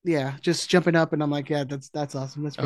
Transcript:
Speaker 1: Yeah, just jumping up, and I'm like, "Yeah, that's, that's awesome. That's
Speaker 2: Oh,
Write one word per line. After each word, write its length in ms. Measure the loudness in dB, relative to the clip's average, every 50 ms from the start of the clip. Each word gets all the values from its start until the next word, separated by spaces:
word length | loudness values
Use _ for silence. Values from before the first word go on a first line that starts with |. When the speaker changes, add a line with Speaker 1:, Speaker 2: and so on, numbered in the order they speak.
| -2
Speaker 1:
Yeah, 320 | 0 0 0 0 -2 -4 -4
just 300 | -2 0 0 0 2 4
jumping 260 | 4 4 6 6 4
up, 160 | 4 4 4 2
and 100 | 0 0
I'm 80 | 0
like, 200 | 0 -2 -2 -2
"Yeah, 140 | -2 -2 -2
that's, 260 | -4 -6 -8 -10 -8
that's 240 | -6 -6 -6 -4 -4
awesome. 300 | -6 -6 -6 -8 -8 -8
That's 120 | -8 -6 -2
Speaker 2:
Oh, 40 | -2